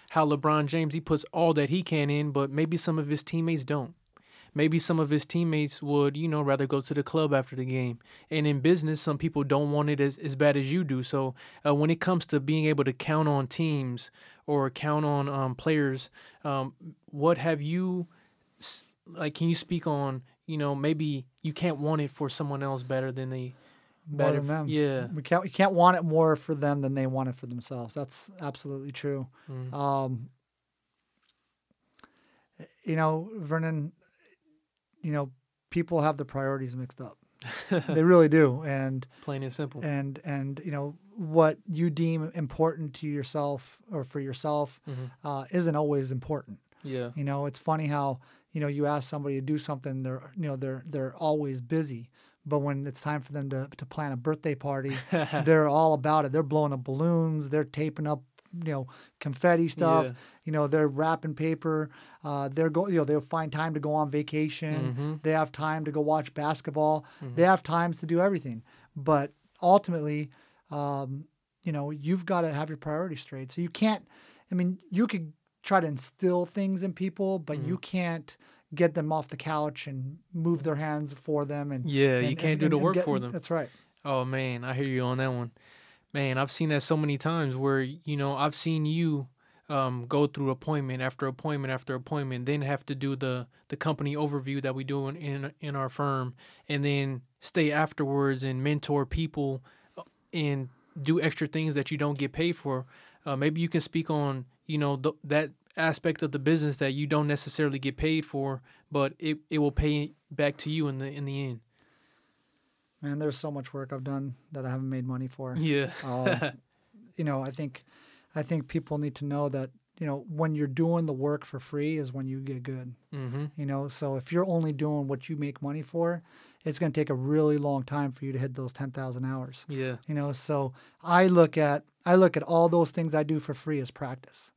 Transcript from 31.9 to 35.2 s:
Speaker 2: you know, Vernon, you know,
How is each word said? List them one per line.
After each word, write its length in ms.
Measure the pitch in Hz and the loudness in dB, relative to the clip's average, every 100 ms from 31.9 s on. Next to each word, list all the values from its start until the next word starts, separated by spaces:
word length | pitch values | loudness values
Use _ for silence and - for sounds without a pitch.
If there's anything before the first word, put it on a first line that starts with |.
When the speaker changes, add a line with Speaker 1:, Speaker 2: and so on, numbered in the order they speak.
| _ - _ _ _ _ - 156 _ | _ -20 _ _ _ _ -20 -20 _
Speaker 2:
you 120 | - 160 | -2 2
know, 320 | 156 160 190 220 | 2 0 -4 -8
Vernon, 560 | 151 160 160 160 151 - _ _ _ _ _ _ _ _ _ _ | -4 -2 0 -2 -4 -10 _ _ _ _ _ _ _ _ _ _
you 100 | 160 | -4
know, 180 | 151 | -2